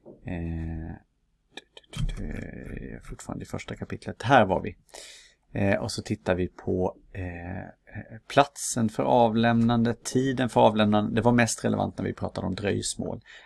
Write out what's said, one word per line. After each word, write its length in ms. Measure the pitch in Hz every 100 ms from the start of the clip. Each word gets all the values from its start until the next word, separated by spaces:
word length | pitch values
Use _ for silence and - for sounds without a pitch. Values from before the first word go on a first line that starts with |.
| - - -
Eh, 720 | 87 85 82 82 82 80 85 _ _ _ _ _
du, 100 | - -
du, 320 | - - - -
du, 100 | -
du, 120 | 78 - - - - - 65
jag 80 | 57
är 40 |
fortfarande 400 | - 113 - 98
i 20 | 98
första 300 | - - -
kapitlet. 480 | - 98 - 101
Här 220 | 113 135 98
var 160 | 87
vi. 160 | - - _ - - - - _ _
Eh, 280 | - 98 101
och 120 | 120
så 100 | -
tittar 340 | - 107 - 90
vi 120 | 90
på, 500 | - - 92 92 - _
eh, 840 | 101 90 87 87 95 90 - _ 107 - 113 -
platsen 600 | - 139 - - - 110
för 140 | -
avlämnande, 880 | 135 127 117 110 117 117 117 117 117
tiden 560 | 117 - 131 135 123 127
för 120 | -
avlämnande. 540 | 117 107 107 107 107 113
Det 60 |
var 100 | 117
mest 340 | 120 117 - 110
relevant 320 | 107 98 92
när 80 | 98
vi 80 |
pratade 340 | 98 95 - 95
om 80 | 92
dröjsmål. 640 | 101 101 104 - 87 92 - -